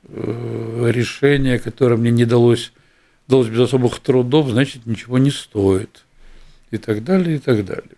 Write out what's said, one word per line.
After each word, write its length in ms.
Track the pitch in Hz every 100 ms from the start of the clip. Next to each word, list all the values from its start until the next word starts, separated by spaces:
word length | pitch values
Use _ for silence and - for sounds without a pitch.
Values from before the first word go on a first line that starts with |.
| -
э, 800 | 107 - 117 117 113 113 113 120
решение, 640 | 117 113 - 143 143 135 120
которое 380 | 110 - 123 117
мне 140 | 117
не 140 | 117
далось, 480 | 117 120 120 117 - _ _ _ _ _ -
далось 200 | 131 113
без 120 | 113
особых 400 | 120 131 123 -
трудов, 480 | - 127 123 151 139
значит, 360 | 110 139 131 117
ничего 320 | 110 - 127
не 120 | 139
стоит, 760 | 135 - 104 98 95 110 _ _ _ - - - _ _
и 60 | 110
так 260 | - 107
далее, 320 | 117 190 175 151
и 20 |
так 260 | 135 113
далее. 320 | 95 - -